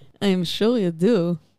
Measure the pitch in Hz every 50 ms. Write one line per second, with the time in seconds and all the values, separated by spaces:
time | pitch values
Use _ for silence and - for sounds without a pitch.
0 | - - _ _ - 202 190 185 175 - - - 202 220 247 240 196 175 165 160
1 | 175 240 240 196 165 175 175 156 - _ _